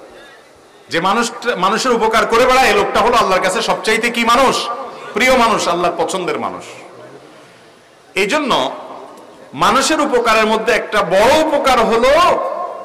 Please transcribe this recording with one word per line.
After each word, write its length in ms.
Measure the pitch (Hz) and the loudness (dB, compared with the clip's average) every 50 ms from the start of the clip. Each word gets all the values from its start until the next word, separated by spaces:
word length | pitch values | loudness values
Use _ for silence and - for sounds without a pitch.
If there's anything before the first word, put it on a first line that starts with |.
| - - - - - - - - - - - _ _ _ - - - - | -20 -20 -20 -20 -20 -20 -20 -20 -20 -20 -20 _ _ _ -20 -20 -12 -6
যে 100 | - 165 | -4 -2
মানুষটা 560 | 175 190 208 240 233 233 - - - 240 214 | -2 0 0 0 -2 -4 -6 -6 -6 -4 -2
মানুষের 360 | 180 185 190 220 214 240 262 | 0 0 0 0 0 0 0
উপকার 340 | 233 - 220 226 226 220 208 | 0 2 0 0 2 0 0
করে 200 | - 226 233 262 | 2 2 2 4
বেড়ায়, 220 | 254 254 262 262 | 4 4 4 4
এই 60 | 220 208 | 4 2
লোকটা 260 | 208 190 - - 220 | 2 0 0 0 0
হলো 180 | 202 233 240 | 2 2 2
আল্লাহর 240 | 240 - 196 185 180 | 2 2 2 0 0
কাছে 200 | 180 180 165 - | 0 -2 -2 -2
সবচাইতে 480 | - 196 185 180 - 220 220 226 226 240 | -2 -2 -2 -2 -2 -2 0 0 -2 -2
কি 160 | 233 233 233 | -2 0 0
মানুষ? 420 | 226 233 262 269 226 - - - - - - - - - - - - - | 2 2 4 4 2 2 -2 -4 -6 -8 -10 -12 -14 -14 -16 -16 -10 -4
প্রিয় 240 | 208 247 254 262 | -2 0 2 2
মানুষ, 300 | 254 233 214 202 170 - | 2 2 2 0 0 -2
আল্লাহর 260 | 185 170 175 175 175 - | -2 -2 -2 -2 -2 -2
পছন্দের 420 | - 165 165 - 185 180 156 - - | -4 -4 -4 -4 -6 -6 -6 -6 -6
মানুষ। 240 | 107 95 90 87 - - - - - - - - - - - - - - - - - - - - - - - - _ _ _ _ _ - - | -6 -8 -8 -10 -14 -16 -18 -20 -20 -20 -20 -20 -20 -20 -20 -20 -20 -20 -20 -20 -20 -20 -20 -20 -20 -20 -20 -20 _ _ _ _ _ -10 -6
এই 120 | 185 208 | -4 -2
জন্য 440 | 196 262 311 294 240 175 139 127 135 - - - - - - - - - - - - - - - - - | -2 -2 -2 -2 -2 -2 -2 -2 -4 -6 -10 -14 -16 -18 -18 -18 -20 -20 -20 -20 -20 -20 -20 -20 -18 -6
মানুষের 480 | 135 170 196 233 269 262 - 311 302 | -2 0 0 2 2 0 0 0 0
উপকারের 440 | 285 - 247 240 233 226 220 220 214 | 0 0 0 0 2 2 2 2 2
মধ্যে 280 | 214 220 214 - 233 220 | 2 0 0 0 0 -2
একটা 280 | 202 - - 214 208 | -2 -2 -2 -2 -2
বড় 420 | 185 165 185 196 214 254 302 311 311 | 0 2 2 4 4 4 4 4 2
উপকার 360 | - 285 285 277 262 254 240 | 2 0 0 2 2 2 2
হলো, 300 | 220 196 226 233 247 262 294 330 349 349 - - - - - - - - - - | 2 2 2 2 4 4 4 4 4 4 2 0 -2 -4 -6 -6 -8 -10 -10 -14